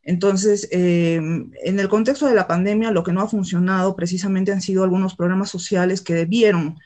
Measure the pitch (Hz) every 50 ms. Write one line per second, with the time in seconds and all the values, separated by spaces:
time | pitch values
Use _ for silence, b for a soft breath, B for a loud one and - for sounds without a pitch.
0 | _ 147 180 170 190 202 196 185 196 214 208 202 208 - - 180 180 180 175 170
1 | 170 165 165 165 156 156 165 - - - - - - 175 190 202 196 196 208 214
2 | 220 247 285 - 302 277 233 202 175 - 165 175 185 202 208 214 226 226 208 175
3 | 170 180 175 190 202 214 226 208 185 170 180 175 180 185 190 185 185 196 190 190
4 | 175 175 185 180 190 196 190 190 190 190 202 190 175 - 190 185 190 190 180 185
5 | 190 185 - - 175 175 185 190 202 202 - 175 - - - 180 180 180 190 185
6 | 185 - 170 165 165 165 208 240 226 208 190 170 156 151 160 B B